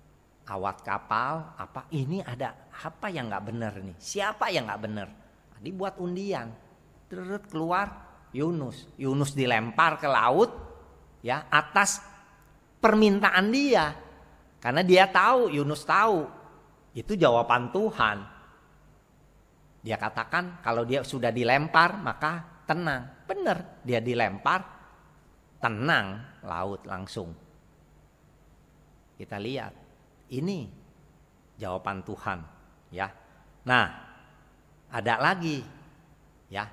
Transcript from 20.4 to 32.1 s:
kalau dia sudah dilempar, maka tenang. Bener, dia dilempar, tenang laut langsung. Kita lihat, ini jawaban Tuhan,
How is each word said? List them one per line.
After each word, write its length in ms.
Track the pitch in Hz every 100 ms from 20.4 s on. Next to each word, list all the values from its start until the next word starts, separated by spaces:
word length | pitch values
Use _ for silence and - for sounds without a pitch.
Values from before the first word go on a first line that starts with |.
| 180 175
kalau 240 | 117 117 117
dia 160 | 135
sudah 320 | 123 135 117
dilempar, 640 | 117 117 135 160 160 170 208
maka 640 | 135 - 156 170 - -
tenang. 640 | - 165 170 131 123 - -
Bener, 560 | 392 330 180 - -
dia 160 | 123 117
dilempar, 640 | 117 120 107 98 143 185 - - - - _ _ _ _ _ _
tenang 600 | 120 107 139 147 98 101 131 - 98
laut 360 | 85 95 98 101
langsung. 480 | 95 98 113 85 80 - _ _ _ _ _ _ _ _ _ _ _ _ _ _ _ _ -
Kita 200 | 104 101
lihat, 320 | 107 135 104 - - _ _ _ -
ini 400 | 127 175 190 107 - - _ _ _ _ _ _ -
jawaban 480 | 98 92 101 98
Tuhan, 320 | 92